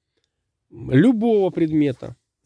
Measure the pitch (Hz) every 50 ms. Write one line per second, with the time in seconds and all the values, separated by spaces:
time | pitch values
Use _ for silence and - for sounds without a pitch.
0 | _ _ _ _ _ _ _ _ _ _ _ _ _ _ - 113 117 127 127 131
1 | 170 247 262 214 214 240 220 208 190 180 147 - 170 160 156 156 147 143 131 -
2 | - 117 120 _ _ _ _ _ _